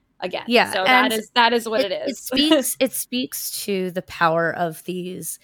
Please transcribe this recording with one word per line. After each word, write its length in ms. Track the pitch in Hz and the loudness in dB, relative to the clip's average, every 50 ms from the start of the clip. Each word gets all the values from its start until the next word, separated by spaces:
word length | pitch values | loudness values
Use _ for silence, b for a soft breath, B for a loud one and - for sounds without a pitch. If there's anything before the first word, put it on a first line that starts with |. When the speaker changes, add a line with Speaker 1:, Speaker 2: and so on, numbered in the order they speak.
| _ _ _ - | _ _ _ -10
Speaker 1:
again, 260 | - 185 185 - - - | -8 -8 -8 -6 -4 2
Speaker 2:
Yeah, 240 | 240 226 190 - - | 4 4 4 4 2
Speaker 1:
so 100 | 196 185 | 0 2
that 220 | 202 254 254 254 | 4 4 4 4
Speaker 2:
and 80 | - 226 | 2 0
Speaker 1:
is, 180 | 214 214 - - | -2 -4 -2 2
that 180 | 247 233 233 240 | 4 4 4 4
is 160 | 233 220 226 | 2 -2 0
what 140 | 220 220 - | 0 0 0
Speaker 2:
it, 100 | 196 175 | 0 -2
Speaker 1:
it 100 | 151 - | -4 -4
Speaker 2:
it 40 | - - | -6 -8
Speaker 1:
is. 60 | - | -8
<laughs> 60 | - | -8
Speaker 2:
speaks, 500 | - 254 269 294 311 320 294 247 - - - | -4 0 2 4 4 4 4 2 0 -2 0
it 120 | 269 262 - | 0 0 0
speaks 680 | - - - - 247 254 269 - - - - - - - | -4 -8 -6 -4 -4 -4 -4 -8 -8 -10 -8 -8 -8 -4
to 240 | - 202 190 185 185 | -4 -2 -2 -2 -2
the 100 | 170 185 175 | -4 -6 -8
power 480 | - - - 175 165 160 165 170 160 | -8 -4 0 2 2 4 2 2 0
of 320 | - - 175 165 165 - - | 0 -2 -4 -4 -4 -8 -10
these 540 | - 180 180 175 180 180 175 165 - - - | -8 -8 -8 -8 -8 -10 -10 -10 -10 -12 -12